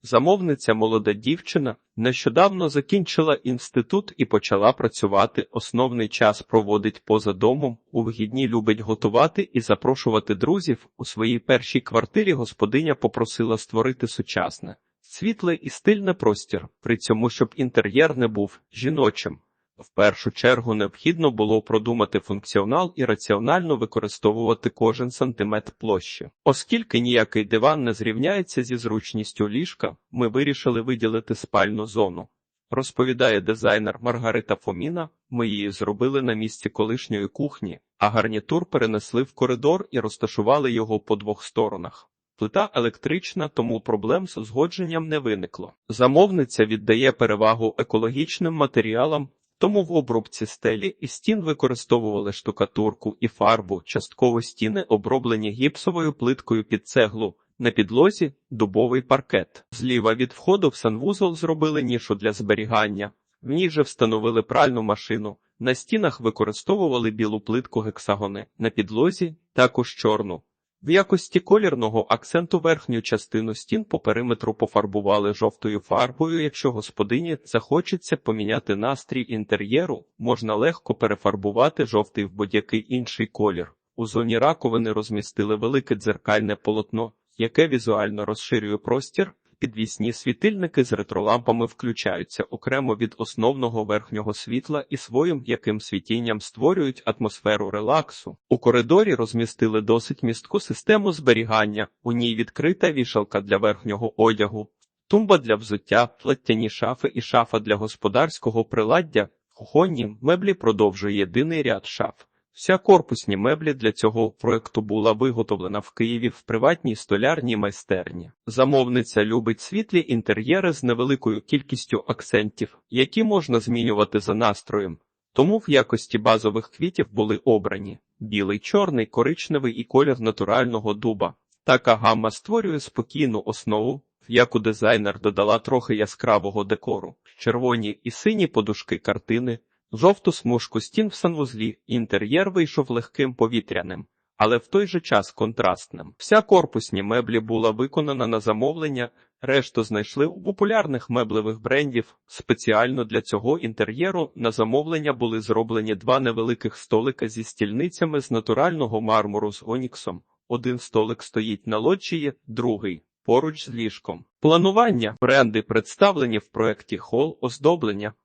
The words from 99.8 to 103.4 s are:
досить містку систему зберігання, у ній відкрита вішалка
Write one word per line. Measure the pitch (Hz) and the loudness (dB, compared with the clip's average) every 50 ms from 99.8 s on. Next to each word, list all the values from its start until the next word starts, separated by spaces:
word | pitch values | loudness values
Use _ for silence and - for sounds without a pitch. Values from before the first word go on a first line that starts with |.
досить | 107 107 113 120 - - 139 - | 2 2 2 2 2 -4 -8 -4
містку | - 113 113 - - - - 208 | -4 -4 -4 -4 -6 -4 -4 -4
систему | - - - - - - 214 214 202 202 | -4 -4 -10 -4 2 2 4 4 4 0
зберігання, | 165 151 143 127 117 110 113 107 110 110 107 104 104 107 104 - _ _ | -4 2 4 4 4 4 4 2 2 2 2 0 -2 -4 -6 -6 _ _
у | _ 120 | _ -2
ній | 117 120 120 120 113 | 0 0 0 0 0
відкрита | 110 117 - _ - 139 165 190 - - 165 | -2 -4 -4 _ -2 0 0 2 2 0 0
вішалка | 151 135 120 - - 110 104 _ - 101 | 2 0 -2 0 0 -2 -2 _ -4 -4